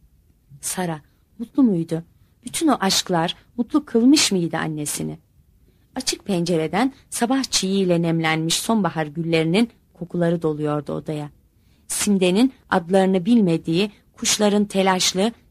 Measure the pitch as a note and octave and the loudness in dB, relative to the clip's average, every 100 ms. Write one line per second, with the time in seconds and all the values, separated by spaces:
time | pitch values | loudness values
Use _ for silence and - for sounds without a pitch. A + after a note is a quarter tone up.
0 | _ _ _ _ _ C#3 - - F3 D3+ | _ _ _ _ _ -14 -10 -6 -6 -8
1 | _ _ _ - A#3 - B3 E3+ E3 E3 | _ _ _ -16 -6 2 4 2 -2 -6
2 | - _ _ _ - - D#4+ A#3 F#3+ - | -8 _ _ _ -12 -2 0 2 0 -2
3 | - E3+ F3 - _ - A#3 D4 D4 A#3 | 0 -2 -2 -6 _ -8 -2 -2 0 4
4 | B3 D4+ - F#3+ E3 D#3+ D#3 D3+ D3 - | 6 6 4 0 0 -2 -4 -6 -6 -6
5 | D#3 D#3 _ _ _ _ _ _ _ B3+ | -8 -10 _ _ _ _ _ _ _ -8
6 | - E4 - F3 E3+ E3 D#3 F3+ C4 - | -8 -8 -4 -2 0 -2 0 -2 -2 -4
7 | - - A#3 C4+ B3 - F#3+ G3 F3+ E3+ | -14 -6 -2 -2 -2 -4 0 0 2 2
8 | E3+ E3 D#3+ D#3+ E3 - - A3+ E3+ D#3+ | 2 0 0 0 -2 -2 0 0 0 -2
9 | D3+ E3 E3 E3 D#3+ F#3+ A#3 _ _ - | -6 -6 0 0 2 2 0 _ _ -16
10 | E3+ F3 E3+ E3+ D#3+ D3+ D3+ D3 C#3+ D#3 | -8 0 0 0 -2 -2 -2 -4 -4 -8
11 | D3+ D3+ D3 _ _ _ _ _ - - | -6 -8 -10 _ _ _ _ _ -10 -4
12 | G#3 G3 F3+ G3 C4 - - F#3 E3+ F#3+ | 0 2 2 4 2 0 -4 -2 2 2
13 | F#3+ F#3+ F#3 A#3+ F3+ E3 E3 E3 G#3 - | 4 2 2 4 4 0 0 -2 -2 -6
14 | _ - - - G#3 G#3 G3+ G3 F#3+ F#3 | _ -8 -4 0 2 2 0 2 2 2
15 | - F#3 A3 - _ | 0 0 -2 -4 _